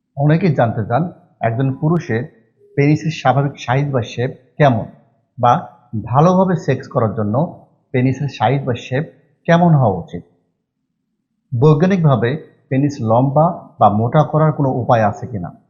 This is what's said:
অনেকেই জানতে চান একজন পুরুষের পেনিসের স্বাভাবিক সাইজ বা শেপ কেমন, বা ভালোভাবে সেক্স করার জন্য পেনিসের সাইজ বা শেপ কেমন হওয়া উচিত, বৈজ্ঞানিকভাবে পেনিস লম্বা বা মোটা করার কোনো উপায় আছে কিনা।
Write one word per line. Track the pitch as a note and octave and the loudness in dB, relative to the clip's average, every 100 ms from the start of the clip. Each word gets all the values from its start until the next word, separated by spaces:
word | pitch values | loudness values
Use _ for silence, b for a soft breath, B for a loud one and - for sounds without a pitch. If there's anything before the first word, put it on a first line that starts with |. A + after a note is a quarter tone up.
| _ - | _ -2
অনেকেই | D3 E3 F#3 | 0 2 2
জানতে | C3+ A#2 G#2+ F#2+ | 0 0 -2 -2
চান | A#2+ F3 - _ - | -2 -2 -8 _ -6
একজন | A#2 A#2 C3+ | -4 -2 -2
পুরুষের | C3 D3+ E3+ - A2+ D3 _ _ _ _ | -2 -2 -2 -2 -6 -6 _ _ _ _
পেনিসের | - C#3+ D3+ D#3+ - | 0 2 2 -2 -2
স্বাভাবিক | C3+ B2+ C#3+ - | 0 2 0 -4
সাইজ | - C3 C#3+ | -4 -2 0
বা | C3 | -2
শেপ | A2 - B2 - _ - | -4 -4 -6 -6 _ 2
কেমন, | C#3+ A2 - - _ _ _ - | 2 2 -4 -14 _ _ _ 0
বা | B2 B2+ - - _ A2 | 2 2 -2 -18 _ -10
ভালোভাবে | F2+ B2+ E3+ F#3 F#3+ F3 | -2 2 4 4 0 -2
সেক্স | - B2+ - | -2 -4 -4
করার | C3 A2+ | -4 -2
জন্য | G#2 G#2 A#2+ F3 - _ _ _ | -2 -2 -2 -4 -8 _ _ _
পেনিসের | B2+ B2+ B2+ C#3 | -2 -2 -2 -6
সাইজ | - A2+ C3+ | -2 -2 -2
বা | C3+ | -2
শেপ | A#2 - B2+ D#3+ - _ _ - | -6 -6 -6 -6 -12 _ _ 0
কেমন | E3+ F3 | 2 4
হওয়া | D3+ A#2 F2+ | 4 2 0
উচিত, | E2 F2 - _ _ _ _ _ _ _ _ _ _ _ _ | -6 -14 -16 _ _ _ _ _ _ _ _ _ _ _ _
বৈজ্ঞানিকভাবে | A#2+ D3+ D3 F#3 G3 D#3 A#2+ A#2 - - _ - | 2 4 4 2 2 2 2 0 -4 -10 _ -6
পেনিস | C3 C#3+ C#3 | -2 -2 -2
লম্বা | A2 A#2 C3+ D3 E3+ - - - | 0 2 2 2 0 -2 -10 0
বা | G#2+ | 2
মোটা | G#2 A#2+ D#3+ | 2 0 0
করার | - D3+ D#3 | 0 2 0
কোনো | C#3+ C#3 | 0 -2
উপায় | B2+ G#2+ A#2+ | -2 0 2
আছে | G#2 - F#2+ | 0 -2 -10
কিনা। | G#2 E2+ - _ | -10 -12 -14 _